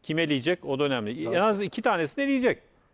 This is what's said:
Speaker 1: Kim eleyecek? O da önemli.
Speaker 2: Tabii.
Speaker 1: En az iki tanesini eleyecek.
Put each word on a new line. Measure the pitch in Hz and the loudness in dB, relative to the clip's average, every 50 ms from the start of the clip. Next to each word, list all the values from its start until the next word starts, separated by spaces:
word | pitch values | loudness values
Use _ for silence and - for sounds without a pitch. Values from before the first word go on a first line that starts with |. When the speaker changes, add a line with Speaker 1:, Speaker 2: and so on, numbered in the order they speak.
Speaker 1:
Kim | _ - 156 160 | _ -4 0 0
eleyecek? | 170 151 147 135 120 156 180 175 - | 2 2 0 0 2 0 -2 -2 -2
O | - 139 131 | -4 -2 0
da | 147 | 0
önemli. | 143 135 123 107 104 120 131 156 | 0 0 0 -2 -4 -6 -4 -4
Speaker 2:
Tabii. | 170 196 | -2 0
Speaker 1:
En | 175 | 2
az | 202 220 208 196 | 2 2 2 0
iki | 208 185 - - | -2 -4 -6 -2
tanesini | 220 247 208 175 160 - - - 277 | 0 0 2 2 0 -2 -2 -2 0
eleyecek. | 277 277 262 247 233 147 - _ _ _ _ _ _ | 0 0 2 2 0 0 0 _ _ _ _ _ _